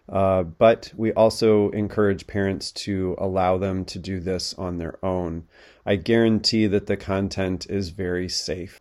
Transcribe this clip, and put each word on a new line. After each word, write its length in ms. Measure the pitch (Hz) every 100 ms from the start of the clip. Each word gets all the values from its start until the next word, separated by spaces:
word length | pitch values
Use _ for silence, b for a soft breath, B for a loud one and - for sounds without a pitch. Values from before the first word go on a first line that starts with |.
| -
Uh, 360 | 98 98 95
but 500 | 85 80 113 117 -
we 200 | - 110
also 560 | - 110 110 113 107 101
encourage 560 | - 104 - 104 98 -
parents 440 | 104 98 95 -
to 440 | - - 98 92 90
allow 400 | 95 95 92 92
them 300 | 98 95 90
to 120 | 95
do 220 | 80 95
this 320 | 87 90 - -
on 180 | 92 90
their 260 | 82 -
own. 420 | 98 92 87 82 82 b b b -
I 100 | 101
guarantee 720 | 87 117 113 107 - 113 107
that 180 | 98 -
the 120 | 101
content 680 | - 98 98 95 95 92 -
is 180 | 98 92
very 400 | 90 90 90 90
safe. 500 | - - 90 87 -